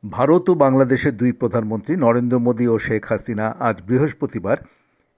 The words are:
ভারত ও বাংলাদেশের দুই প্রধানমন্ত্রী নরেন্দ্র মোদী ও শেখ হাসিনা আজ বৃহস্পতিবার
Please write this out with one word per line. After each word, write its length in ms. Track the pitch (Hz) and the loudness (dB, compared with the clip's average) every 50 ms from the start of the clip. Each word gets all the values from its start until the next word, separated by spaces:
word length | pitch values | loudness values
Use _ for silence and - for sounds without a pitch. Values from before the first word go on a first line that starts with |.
| - | -12
ভারত 440 | 107 95 113 127 143 160 180 180 - | -10 -4 -2 2 4 4 4 4 2
ও 40 | 180 | 2
বাংলাদেশের 600 | 160 143 135 131 135 135 123 135 127 - 151 123 | 4 4 4 4 4 4 2 2 0 0 -2 -2
দুই 160 | 101 120 123 117 | 0 0 -2 0
প্রধানমন্ত্রী 640 | - 127 117 92 120 113 107 110 110 101 - 160 | 0 -4 -2 -2 -2 -4 -2 -6 -6 -4 -4 -2
নরেন্দ্র 420 | 185 143 117 117 123 120 120 123 123 | 2 2 2 2 2 2 0 0 0
মোদী 280 | 120 120 120 113 123 | 2 0 0 0 0
ও 120 | 120 113 107 | 0 0 0
শেখ 280 | - - 113 107 - | 0 -2 -4 -4 -2
হাসিনা 500 | - 113 101 - - 117 104 107 110 - - | -4 -6 -6 -4 -6 -6 -4 -4 -4 -4 -2
আজ 240 | 123 117 110 92 87 | -2 -2 -2 -4 -4
বৃহস্পতিবার 720 | 95 123 127 147 151 - _ 147 - - 113 87 95 123 - - _ _ _ _ _ _ _ _ _ _ | -2 0 0 0 0 -2 _ -8 -6 -6 -8 -2 -2 -4 -4 -4 _ _ _ _ _ _ _ _ _ _